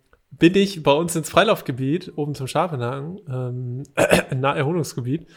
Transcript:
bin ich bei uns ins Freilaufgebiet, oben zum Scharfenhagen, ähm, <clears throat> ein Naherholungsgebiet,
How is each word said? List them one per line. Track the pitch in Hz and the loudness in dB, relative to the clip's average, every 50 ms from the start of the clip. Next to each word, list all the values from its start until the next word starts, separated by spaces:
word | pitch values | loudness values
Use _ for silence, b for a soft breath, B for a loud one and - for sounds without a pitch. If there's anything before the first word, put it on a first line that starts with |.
| _ _ _ _ _ _ | _ _ _ _ _ _
bin | 135 - 156 175 190 | 0 4 4 6 6
ich | 196 202 196 - 160 143 | 4 2 2 -2 -2 2
bei | 147 | 2
uns | 143 156 175 170 170 | 2 4 2 -2 -4
ins | 160 151 - | -4 -4 2
Freilaufgebiet, | - 165 202 220 196 - - - 131 123 131 135 156 185 - - - | 2 4 4 4 2 0 -2 -8 -6 -4 -2 -2 -2 -2 -4 -8 -8
oben | 160 147 147 139 | -6 -6 -6 -6
zum | 131 131 | -8 -8
Scharfenhagen, | 127 - 147 180 175 151 123 120 120 135 139 143 165 190 208 - | -2 0 0 0 0 -2 -4 -4 -4 -4 -6 -10 -10 -12 -14 -10
ähm, | 147 127 127 127 123 123 127 127 120 123 131 143 - | -8 -8 -6 -6 -6 -6 -6 -6 -8 -8 -8 -10 -6
<clears throat> | - - - - - 175 - - | 0 2 4 6 6 4 4 0
ein | 143 127 | -4 0
Naherholungsgebiet, | 135 139 156 160 135 147 180 175 139 - - 139 117 123 139 165 - b b | 0 0 0 0 0 0 0 -2 -2 -4 -6 -6 -4 -4 -4 -4 -6 b b